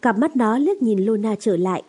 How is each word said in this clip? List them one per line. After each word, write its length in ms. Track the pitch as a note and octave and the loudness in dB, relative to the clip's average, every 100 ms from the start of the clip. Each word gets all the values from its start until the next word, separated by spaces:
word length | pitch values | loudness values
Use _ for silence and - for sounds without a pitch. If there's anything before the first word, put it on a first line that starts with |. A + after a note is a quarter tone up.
Cặp 160 | B3 G#3 | 0 0
mắt 180 | D4+ C#4+ | 0 2
nó 220 | A3 A#3 | 0 2
liếc 240 | D4 G4+ | 0 0
nhìn 160 | A#3 G3+ | 0 2
Lona 360 | G3 A3 A3 | 0 0 -2
trở 220 | G#3 A#3 F3 | -2 0 0
lại. 260 | F#3 F3+ | 0 -2